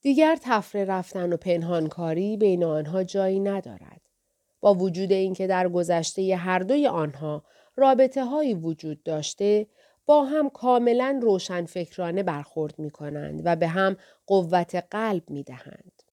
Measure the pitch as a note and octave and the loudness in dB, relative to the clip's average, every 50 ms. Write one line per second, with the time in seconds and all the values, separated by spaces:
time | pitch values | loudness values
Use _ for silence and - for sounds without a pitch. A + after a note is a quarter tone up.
0 | _ C#4 C#4 B3+ D#4 D#4 D#4+ D#4+ - B3 B3 G#3+ - - - G#3 G3 F#3+ F#3+ F#3 | _ 2 4 4 4 4 4 0 0 0 0 0 0 -2 -4 -4 -2 -2 -2 -4
1 | F3+ - - F#3+ F3+ F3 F3 E3 - F#3+ F3 E3+ E3 E3+ F3 E3+ D#3+ D#3 - - | -4 -6 -8 -6 -2 -2 -2 -2 0 0 0 0 0 -2 -2 -2 -2 -2 -4 -6
2 | F3 E3 D#3+ E3+ F#3+ G#3 G#3+ G3+ A3 G3+ F#3 F3 F3 E3 D#3 D#3 D#3 D3+ E3 F#3+ | -4 -4 -2 -2 -2 -2 -2 2 2 2 4 2 0 0 0 -2 -4 -4 -4 -4
3 | F#3+ F3+ - G3+ F#3+ F#3+ F#3+ G3 G3 G3 G3 G3 F#3 - G#2+ F2+ - - - - | -4 -2 -2 -2 0 0 0 0 -2 -2 -4 -6 -8 -10 -16 -18 -20 -20 -20 -20
4 | _ _ _ _ _ _ _ _ _ _ _ _ - G3+ G3+ F3+ F#3 F#3+ E3+ F3+ | _ _ _ _ _ _ _ _ _ _ _ _ 4 4 4 6 2 -2 -2 -2
5 | F#3+ F#3+ G3 F#3+ F#3+ F#3+ F#3 F3+ G3 F#3 F#3+ F#3 F#3 F#3 F3 F3+ F3 E3 F3+ E3+ | 0 2 2 2 2 0 -2 -4 -2 0 0 2 0 0 0 0 0 2 0 0
6 | D#3+ - - - F#3+ F#3+ F#3+ F3+ E3+ F#3 F#3 F#3 F#3 F#3 C4 D4 D4 C4 - E3+ | 0 -4 -4 -4 0 0 0 -2 0 0 0 0 0 0 0 2 2 2 0 0
7 | D#3 D3+ C#3 C3+ D#3 D#3 D3+ D3+ - _ _ _ _ _ _ - C4+ C4+ C4 B3+ | -4 -4 -6 -8 -8 -8 -8 -8 -10 _ _ _ _ _ _ 2 4 4 6 6
8 | C4+ B3+ C4 C#4 C4 A#3+ C4 D4+ D4+ C#4 A3 F3 D#3+ E3 D#3+ D#3 - D#3 D3+ D3+ | 4 2 2 -2 -4 -2 -2 -2 0 0 -2 -2 -4 -6 -6 -6 -6 -10 -10 -8
9 | _ - D#3+ D3+ D3+ - - _ G3+ G3+ G#3 G#3+ G#3+ G#3+ _ _ _ _ _ _ | _ -6 -6 -4 -6 -8 -6 _ 0 2 2 2 0 _ _ _ _ _ _ _
10 | _ - D4 D4 C#4+ C4 C#4+ D#4 D4 C#4 - - - B3+ B3 A#3+ A#3+ A#3+ A#3 A#3+ | _ 4 4 4 4 2 0 0 -2 -2 -4 -4 0 2 2 4 4 2 2 2
11 | B3 C4 C#4 C4+ A#3+ A3+ G3 F#3 - - F#3 F3 F3 D#3+ - F#3 E3+ D#3+ - - | 0 0 -2 0 2 2 2 2 0 -4 -6 -6 -6 -6 -6 -8 -8 -8 -8 -8
12 | F3+ E3+ E3+ F#3+ G3+ F3 D#3 C#3+ D3 - _ E3 D#3 D3+ - - D#3 D3+ - - | -6 -4 -2 -2 -2 -2 -4 -4 -8 -10 _ -6 -6 -6 -6 -10 -10 -10 -10 -12
13 | D3+ D3 D3 D3 D3 D3 D3+ D#3 D#3 E3+ E3+ E3 E3+ E3 D#3+ F#3 F#3+ F#3+ G3 F#3+ | -12 -10 -10 -8 -10 -8 -10 -4 0 0 0 2 0 0 2 2 0 0 0 -2
14 | - _ _ _ _ - G3 G3 F3+ D#3+ F3+ F3+ F3 - - F3+ F3 _ - G#3 | -10 _ _ _ _ 2 2 2 2 4 0 0 0 0 -4 -6 -6 _ -8 -4
15 | A3 A3 G#3 F3 D#3+ _ D3 C#3+ C#3 - B2+ B2+ - - - - - F#3 _ _ | -4 -2 -2 -4 -6 _ -12 -12 -12 -12 -16 -20 -18 -20 -20 -20 -20 -20 _ _
16 | _ _ | _ _